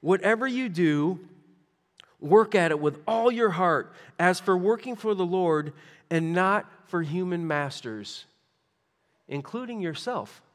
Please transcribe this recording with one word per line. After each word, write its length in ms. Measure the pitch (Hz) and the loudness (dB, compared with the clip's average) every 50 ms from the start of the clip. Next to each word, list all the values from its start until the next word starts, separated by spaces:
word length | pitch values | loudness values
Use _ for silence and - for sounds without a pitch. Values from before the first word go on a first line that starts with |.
"Whatever 460 | - 151 185 190 185 190 220 220 247 | 2 2 0 2 4 2 2 2 0
you 240 | 269 247 247 262 240 | -2 -2 -2 -4 -4
do, 500 | 180 160 180 160 151 147 147 165 185 - - - - _ _ _ _ _ _ _ _ _ _ _ _ _ - _ _ _ | 0 2 2 2 2 2 0 0 -2 -4 -10 -20 -20 _ _ _ _ _ _ _ _ _ _ _ _ _ -20 _ _ _
work 340 | - 147 175 214 220 208 208 | -2 6 6 6 6 6 2
at 160 | 202 175 165 | 2 2 4
it 100 | 156 147 | 2 2
with 200 | 147 151 143 - - | 0 -2 -2 -2 -4
all 240 | - 220 226 226 247 | -2 0 2 2 2
your 200 | 247 226 233 214 | 2 4 2 2
heart, 420 | 170 160 185 175 160 139 107 - - - - - - _ | 2 2 2 2 2 2 0 -4 -12 -20 -20 -20 -6 _
as 220 | 170 180 180 175 | 2 2 2 2
for 160 | - - 190 | 0 0 0
working 400 | 180 180 202 226 226 - 254 247 | 2 2 0 0 0 -2 -10 -10
for 180 | - - 220 214 | -6 -4 -4 -2
the 120 | 185 190 | -2 -2
Lord 480 | 175 175 185 185 170 160 151 147 151 147 - - - - - _ _ | -2 0 0 2 2 2 0 0 -4 -10 -14 -20 -20 -20 -20 _ _
and 220 | 170 165 165 160 170 | -2 -2 0 0 0
not 380 | 180 185 190 196 208 - - - _ _ | 2 2 2 2 0 -2 -6 -18 _ _
for 160 | _ - 175 165 | _ -4 -4 -4
human 440 | 147 151 180 185 180 180 175 170 | -2 -4 -4 -4 -2 -4 -4 -4
masters," 800 | 160 151 147 143 139 139 - - 123 110 107 101 - - - - _ _ _ _ _ _ _ _ _ _ _ _ _ _ _ _ _ _ _ _ _ | -2 -2 -2 -2 -4 -8 -10 -12 -12 -12 -12 -12 -14 -16 -18 -18 _ _ _ _ _ _ _ _ _ _ _ _ _ _ _ _ _ _ _ _ _
including 540 | 143 143 143 - - 233 254 233 240 220 190 | -10 -10 -10 -10 -10 -12 -10 -10 -10 -8 -8
yourself. 580 | 170 156 143 - 240 247 185 101 - - - _ _ _ | -8 -8 -8 -8 -8 -8 -8 -8 -10 -16 -20 _ _ _